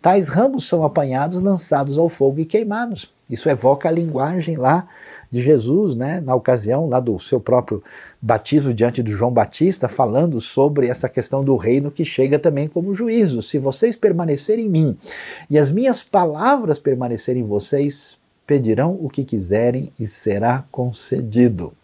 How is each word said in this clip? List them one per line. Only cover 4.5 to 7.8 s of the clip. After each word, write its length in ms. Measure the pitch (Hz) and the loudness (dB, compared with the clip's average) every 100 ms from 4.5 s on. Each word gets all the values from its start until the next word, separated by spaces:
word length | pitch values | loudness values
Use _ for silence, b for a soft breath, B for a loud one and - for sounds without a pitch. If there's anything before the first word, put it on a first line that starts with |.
| 156 | 0
lá 320 | 127 165 180 B B B B | 2 2 -2 B B B B
de 120 | 120 | -2
Jesus, 540 | 127 147 113 165 208 120 | 4 2 4 0 0 -2
né, 260 | 135 170 | -4 -4
na 120 | 135 | -2
ocasião 540 | 127 127 127 104 135 160 | 0 2 0 0 -2 0
lá 140 | 123 | 0
do 180 | 120 92 | 0 -4
seu 220 | - 127 | -2 -2
próprio 420 | - 123 - 104 | 2 0 2 -8